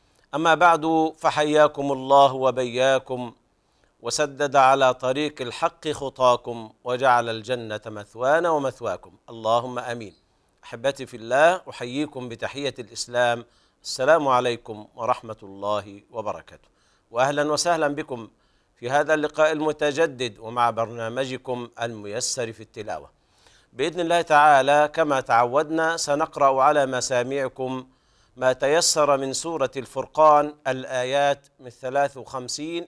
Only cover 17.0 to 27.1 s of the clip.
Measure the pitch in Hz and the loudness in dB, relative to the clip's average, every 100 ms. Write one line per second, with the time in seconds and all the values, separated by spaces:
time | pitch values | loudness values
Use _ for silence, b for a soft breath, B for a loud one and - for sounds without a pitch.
17 | _ 113 135 147 147 147 175 165 147 147 | _ -2 0 0 0 0 0 0 0 -4
18 | 151 123 107 _ _ _ _ _ 120 143 | -8 -12 -12 _ _ _ _ _ -2 0
19 | 151 156 143 - 156 156 156 147 147 139 | 2 0 -2 0 0 2 -4 -2 -2 0
20 | 165 127 123 101 113 120 120 113 110 117 | -2 -2 -8 -8 -10 0 0 0 -6 -6
21 | 113 120 135 131 - 123 120 - 117 110 | -8 -6 -6 -6 -8 -8 -8 -8 -8 -8
22 | 104 107 - - 117 107 110 - 104 80 | -10 -8 -6 -6 -8 -10 -16 -14 -10 -10
23 | 71 _ b b b b b 117 156 170 | -12 _ b b b b b -6 -6 -4
24 | 170 170 165 151 151 139 131 147 151 - | -2 -2 4 6 6 6 6 4 2 0
25 | 151 135 127 120 123 135 156 160 160 165 | 0 0 2 2 4 0 0 -2 -2 -2
26 | - 143 156 156 139 135 135 151 135 127 | -2 -2 -2 0 2 4 4 4 0 -2
27 | - | -2